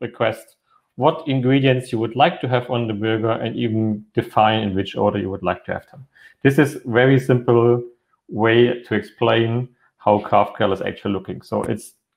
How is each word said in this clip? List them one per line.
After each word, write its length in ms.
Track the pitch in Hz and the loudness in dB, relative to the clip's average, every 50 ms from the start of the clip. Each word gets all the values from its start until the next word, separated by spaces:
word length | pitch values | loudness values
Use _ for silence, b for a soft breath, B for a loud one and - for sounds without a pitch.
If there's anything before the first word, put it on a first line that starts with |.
request 540 | 127 113 - - 120 113 110 - - _ _ _ _ _ _ _ _ _ _ | -12 -12 -4 -2 -2 -2 -2 -4 -14 _ _ _ _ _ _ _ _ _ _
what 320 | - 123 151 160 - - | 0 0 0 0 0 -4
ingredients 640 | - 135 135 123 127 135 139 135 135 127 127 123 - | -4 -2 0 2 2 2 4 4 2 2 2 -2 -6
you 80 | - 110 | -4 -4
would 160 | 113 110 110 | -4 -4 2
like 260 | 123 143 175 175 - - | 2 2 2 2 -2 -4
to 60 | 127 | -2
have 220 | 127 120 120 - | -2 -2 -2 -2
on 160 | 131 117 117 | -4 -4 -2
the 80 | 110 110 | -4 -4
burger 380 | 101 107 110 113 113 110 113 113 | -4 -2 -2 -2 0 0 -2 -2
and 240 | - 117 113 - | -2 -4 -6 -6
even 480 | - 120 117 110 110 110 110 107 104 - _ _ | -4 -4 -2 -2 0 0 -2 -2 -4 -8 _ _
define 480 | - 110 - - 113 107 107 110 110 110 | -6 -6 -2 0 2 2 4 2 0 -2
in 140 | 101 92 | -2 -2
which 180 | 95 101 - - | -4 -4 -4 -4
order 240 | - 101 104 101 104 | 0 0 0 0 -2
you 100 | 98 98 | -6 -6
would 140 | 95 98 92 | -8 -6 -4
like 220 | 90 92 - - | -4 -4 -4 -6
to 80 | - 90 | -10 -10
have 180 | 90 - _ | -10 -10 _
them. 160 | - - 131 _ b b b b b b _ | -20 -20 -20 _ b b b b b b _
This 160 | 139 135 151 | 2 4 4
is 180 | 147 127 - - - | 2 2 0 -8 -8
very 340 | 123 113 120 127 131 139 131 | 0 2 4 4 6 4 2
simple 640 | 135 - 131 123 120 - 120 117 117 120 120 120 120 - - _ _ _ _ _ _ _ | 2 2 0 0 2 2 4 4 6 4 2 2 0 -8 -16 _ _ _ _ _ _ _
way 520 | - 107 107 113 113 117 120 120 120 - - | -4 0 2 2 4 4 4 4 2 -4 -6
to 100 | - 110 | -4 -4
explain 720 | 104 104 - - _ 120 117 113 113 113 113 113 120 127 127 _ _ _ _ _ | -4 -4 -6 -6 _ 0 0 2 2 0 0 -2 -4 -6 -8 _ _ _ _ _
how 240 | _ - 107 104 104 | _ 0 2 2 2
GraphQL 520 | 104 - - 101 104 - - - 110 98 98 | 0 0 2 2 2 0 -2 -2 -2 -2 0
is 100 | 92 98 | -2 -4
actually 320 | 98 87 - - 101 98 | -8 -8 -8 -6 -6 -6
looking. 280 | 95 95 - - - - | -6 -6 -8 -14 -14 -10
So 220 | - - 104 101 | -8 -6 -6 -4
it's 300 | - 117 104 - - _ _ _ _ _ | -4 -6 -8 -8 -18 _ _ _ _ _